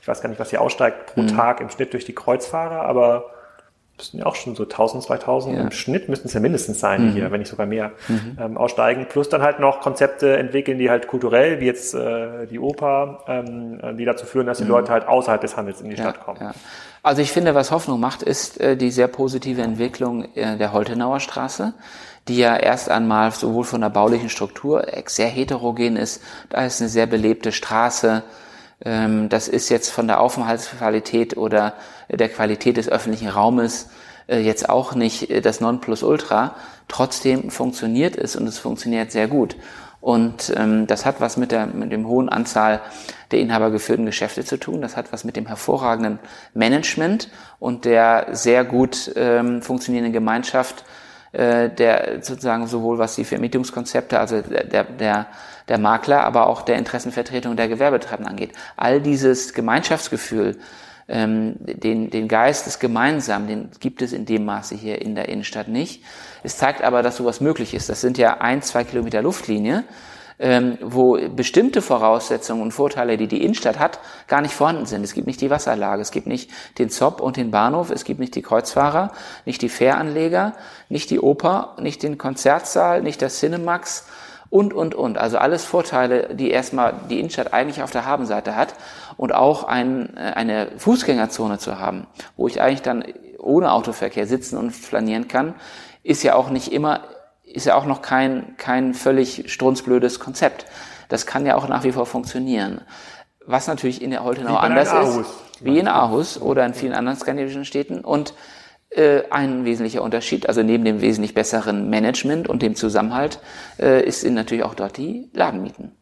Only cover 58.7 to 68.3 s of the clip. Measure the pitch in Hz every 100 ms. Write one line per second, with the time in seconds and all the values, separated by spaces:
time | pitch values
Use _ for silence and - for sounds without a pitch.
58.7 | - 120 139 147 143 131 127 - - 113
59.7 | 123 165 156 - 117 - 110 101 101 -
60.7 | - - - _ 117 110 110 110 - -
61.7 | - 110 113 110 110 110 110 123 147 -
62.7 | - 123 113 127 156 127 101 104 107 -
63.7 | - 131 - 123 - 110 110 104 104 104
64.7 | 107 110 107 - 104 - 104 104 110 107
65.7 | 117 160 - - - - - - - 135
66.7 | 147 - 123 120 120 120 117 139 160 113
67.7 | 104 - 110 127 127 117